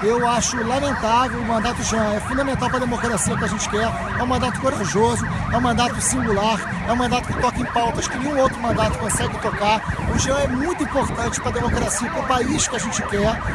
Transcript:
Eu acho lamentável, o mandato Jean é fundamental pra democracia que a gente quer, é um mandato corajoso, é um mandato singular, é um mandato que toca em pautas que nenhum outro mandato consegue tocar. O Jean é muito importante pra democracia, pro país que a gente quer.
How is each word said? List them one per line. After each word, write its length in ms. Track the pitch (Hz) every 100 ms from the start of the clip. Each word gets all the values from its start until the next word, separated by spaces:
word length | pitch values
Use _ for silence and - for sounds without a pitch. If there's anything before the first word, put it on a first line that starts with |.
Eu 240 | 202 240 240
acho 340 | 240 - 247
lamentável, 760 | 226 262 285 233 220 233 262 240
o 60 | 226
mandato 360 | 226 220 247
Jean 220 | 233 220 214
é 60 | 208
fundamental 500 | - 254 277 254 247
pra 100 | 254
democracia 560 | 247 233 233 214 - 226
que 100 | 214
a 20 |
gente 200 | 214 -
quer, 200 | 208 226 - - -
é 20 |
um 60 | 247
mandato 320 | 247 254 -
corajoso, 680 | 269 285 185 175 233 226 - - -
é 60 | 226
um 40 |
mandato 380 | 247 233 240 233
singular, 580 | - 262 233 196 214 214 - 175 190
é 60 |
um 60 | 240
mandato 300 | 247 247 -
que 140 | -
toca 180 | 247 -
em 60 | 240
pautas 420 | 233 233 233 -
que 100 | -
nenhum 200 | 269 285
outro 200 | 262 226
mandato 380 | 240 220 220 -
consegue 380 | 220 - 233 -
tocar. 420 | 214 190 202 220 - - -
O 60 | -
Jean 180 | - 277
é 100 | 277
muito 360 | 254 311 359
importante 560 | 285 269 302 - 233 233
pra 100 | 247
democracia, 600 | 233 240 226 - - 233
pro 140 | -
país 440 | 220 254 247 311 -
que 80 | 233
a 40 |
gente 220 | 226 -
quer. 380 | - 202 208 170 -